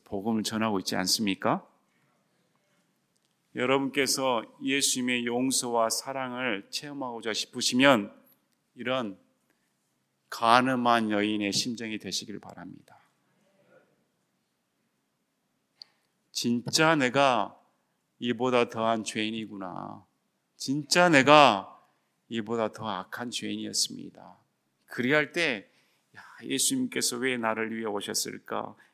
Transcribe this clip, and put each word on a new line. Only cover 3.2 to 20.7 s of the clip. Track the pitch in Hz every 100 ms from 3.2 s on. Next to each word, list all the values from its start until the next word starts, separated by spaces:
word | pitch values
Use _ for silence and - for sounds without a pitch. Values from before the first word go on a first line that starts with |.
| _ _ _ 120
여러분께서 | 123 135 135 143 127 - 131 117 107 -
예수님의 | 135 139 131 131 127 123 120
용서와 | 120 131 127 123 117 113
사랑을 | - 135 135 127 123 127 101 -
체험하고자 | - 147 143 127 117 113
싶으시면 | 104 - 123 - 127 277 117 202 - _ _ _ _ _ -
이런 | 120 131 110 95 _ _ _ _ _ _ _ _ _ _ -
가늠한 | - 113 123 131 127 120 117 107
여인의 | 104 107 107 101
심정이 | 95 127 113 110 107
되시길 | 98 - 92 98
바랍니다. | 92 90 90 - - - _ _ _ _ _ _ _ - _ _ _ _ _ _ _ _ _ _ _ _ _ _ _ _ _ _ _ _ - _ _ _ _
"진짜 | - 123 120 120 - 156 160
내가 | 127 131 139 117 98 - _ _ _ _ _ -
이보다 | 120 113 127 123 120
더한 | 113 113 113
죄인이구나. | 104 113 107 113 107 101 92 92 101 104 _ _ _ _ _ -
진짜 | -